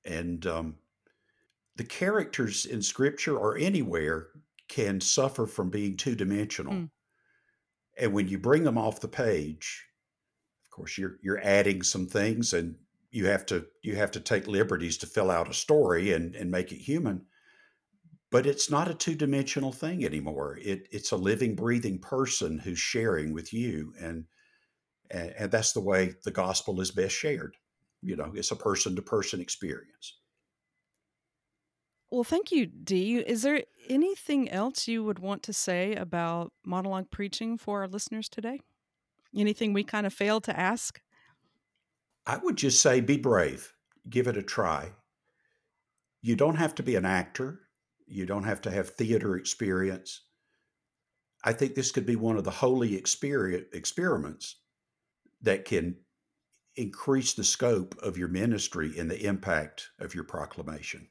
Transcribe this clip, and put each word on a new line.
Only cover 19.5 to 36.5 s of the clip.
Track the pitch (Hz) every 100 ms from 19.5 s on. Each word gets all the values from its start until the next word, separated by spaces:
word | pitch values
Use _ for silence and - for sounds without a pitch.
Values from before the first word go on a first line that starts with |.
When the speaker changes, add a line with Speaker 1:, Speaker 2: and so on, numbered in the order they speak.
| 143 135
Speaker 1:
thing | 127 160 175
anymore. | 98 76 73 71 73 71
It, | 101 98 -
it's | 104 -
a | 101
living, | 95 110 120 104
breathing | 117 120 117 95
person | - 131 131 - 82 78
who's | 90 85
sharing | - 113 113 82 76
with | 78 80
you. | 113 120 78 78 -
And, | 82 82 80 _ _ _ _ _ _ _ _
and, | 90 85 -
and | 104
that's | 113 110
the | -
way | 98 95 92 -
the | 104
gospel | 92 92 95 - 92
is | 92
best | - 95 -
shared. | 156 131 73 - _ _ _ _
You | 92 80
know, | 73 -
it's | -
a | 113
person-to-person | 107 98 104 92 - 110 - 92
experience. | 87 - 87 60 - _ - - _ _ _ _ _ _ _ _ _ _ _ _ _ _ _ _ _ _ _
Speaker 2:
Well, | 247
thank | 233 330 -
you, | 320 190
Dee. | - 160 190 196 240
Is | - 226
there | 269 294 - _ -
anything | 262 359 392 - 285 247
else | 185 233 262 -
you | 226
would | 214 185
want | 190 202
to | -
say | 202 - 180 190
about | 202 180 170 170 170 170